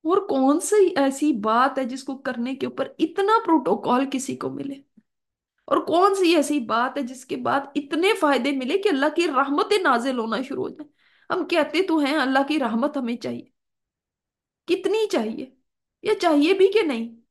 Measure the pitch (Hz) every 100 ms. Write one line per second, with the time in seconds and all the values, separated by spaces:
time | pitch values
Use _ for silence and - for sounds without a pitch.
0 | 311 392 381 269 262 311 - 427 370 -
1 | 269 269 302 240 214 226 269 269 254 262
2 | - 269 - 226 240 269 - - 262 -
3 | 330 - 392 453 466 302 254 - - 247
4 | 277 269 262 254 262 277 277 277 _ _
5 | _ _ _ _ _ _ - 302 302 320
6 | 403 392 349 339 277 294 220 226 247 277
7 | 247 262 - 254 240 269 277 294 - 311
8 | 381 392 302 262 262 277 254 381 403 277
9 | 294 302 349 262 277 294 415 415 330 240
10 | 262 254 220 226 262 254 - - 302 _
11 | _ _ _ 359 302 339 294 311 381 320
12 | 277 311 262 269 277 302 240 220 294 285
13 | 240 240 127 120 - _ _ _ _ _
14 | _ _ _ _ _ _ - 381 381 427
15 | 427 339 220 226 262 _ _ _ _ _
16 | 415 415 349 294 302 381 381 427 339 233
17 | 233 - _